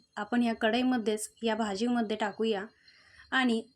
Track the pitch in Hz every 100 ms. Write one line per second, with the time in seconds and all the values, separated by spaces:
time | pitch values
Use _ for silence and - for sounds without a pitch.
0 | _ - 208 240 233 220 220 233 254 247
1 | 214 214 - - 226 220 214 196 240 240
2 | 208 208 208 190 220 196 220 _ _ -
3 | - - - 262 254 226 -